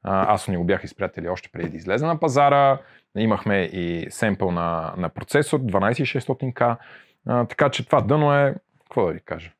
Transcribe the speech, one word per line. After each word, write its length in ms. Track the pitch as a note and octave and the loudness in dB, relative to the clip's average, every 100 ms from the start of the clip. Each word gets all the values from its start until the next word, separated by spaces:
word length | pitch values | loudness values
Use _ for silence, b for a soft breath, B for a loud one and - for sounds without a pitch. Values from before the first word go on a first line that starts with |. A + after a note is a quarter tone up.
А, 300 | G2 F#2+ G2+ | -2 0 2
аз 140 | G2+ - | 2 0
ни 100 | F2+ | -2
го 60 | |
бях 200 | F2 F#2+ | 0 -2
изпратили 460 | - - F#2 - E2+ | -2 -8 -8 -6 -8
още 200 | F2+ - | -8 -10
преди 200 | - E2 | -10 -8
да 80 | D#2+ | -8
излезе 280 | E2 A2 D#3 | -4 -2 0
на 140 | D#3+ | 0
пазара. 580 | D#3+ C3 C#3+ C#3+ C#3 C3+ B B _ G2+ | 0 4 4 6 4 2 B B _ -2
Имахме 460 | A2 G2 G#2+ G2 | 0 0 0 0
и 440 | F2+ F#2 F2 E2+ - | 0 -4 -4 -4 -8
семпъл 420 | - A2 F#2+ F#2+ | -2 -2 0 -2
на, 420 | F2 E2+ E2 D#2+ F2+ | -2 -2 -4 -6 -6
на 120 | F2 | -6
процесор, 500 | - - C#3+ D3 D3 | -6 -2 0 2 -2
дванайсет 400 | B2 F#2+ G2 - | 0 2 2 0
и 60 | C3 | -2
шестстотин 480 | C3 - C3 C3 | -4 -4 -4 -6
К. 80 | - | 0
А, 160 | A#2+ A#2 B B B B - A#2+ A#2 | 0 0 B B B B -2 0 0
така 240 | - C#3+ | 2 0
че 160 | - B2 | 0 2
това 160 | C#3+ | 2
дъно 320 | G2+ D3+ D3 | 4 2 4
е, 220 | C#3+ C#3 - _ _ | 4 2 -2 _ _
какво 260 | _ - F2+ | _ -2 -2
да 80 | |
ви 60 | D#2+ | -2
кажа 320 | - D#2+ E2 | -10 -12 -12